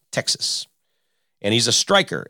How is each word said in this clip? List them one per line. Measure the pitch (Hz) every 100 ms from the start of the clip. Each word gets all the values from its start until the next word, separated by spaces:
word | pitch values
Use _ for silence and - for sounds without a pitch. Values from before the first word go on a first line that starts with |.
| _
Texas. | - - - - - - _ _ _ _ _ _ _
And | 101
he's | 117 117
a |
striker, | - - 196 - 78 -